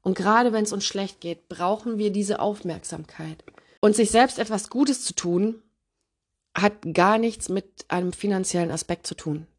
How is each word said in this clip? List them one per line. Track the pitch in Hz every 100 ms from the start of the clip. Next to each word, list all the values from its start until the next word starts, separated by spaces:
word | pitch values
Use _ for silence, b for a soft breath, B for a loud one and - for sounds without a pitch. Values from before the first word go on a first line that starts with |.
Und | 190
gerade | 185 190 226 233
wenn | 220
es | 208
uns | 202
schlecht | - 196 196 -
geht, | 170 165 _
brauchen | 175 180 220 240 214
wir | 208
diese | 202 196 -
Aufmerksamkeit. | 208 208 175 160 - 160 156 - 160 156 - b b b
Und | 214
sich | 214 208
selbst | 226 262 -
etwas | 196 208 -
Gutes | 247 277 262
zu | -
tun, | - 175 175 214 226 _ _ _ _ _ _ _ _ _
hat | - 202 208 170
gar | 160 185 220
nichts | 226 214 -
mit | 190 - - -
einem | 180 180
finanziellen | - 202 190 185 180 170
Aspekt | 160 - 170
zu | -
tun. | 170 160 151 160